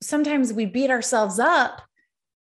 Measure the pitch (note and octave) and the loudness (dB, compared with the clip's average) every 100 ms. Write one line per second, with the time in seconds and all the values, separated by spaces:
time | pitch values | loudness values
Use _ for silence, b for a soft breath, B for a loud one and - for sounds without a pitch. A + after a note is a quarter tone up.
0 | - D4 D4 D4 B3 G#3+ G#3 B3 C4+ B3 | -4 -2 0 0 0 -2 -2 0 0 0
1 | A3 A#3 G#3 F#3+ D4 D#4+ A#3+ - - _ | 0 0 0 0 2 4 2 -2 -20 _
2 | _ _ _ _ | _ _ _ _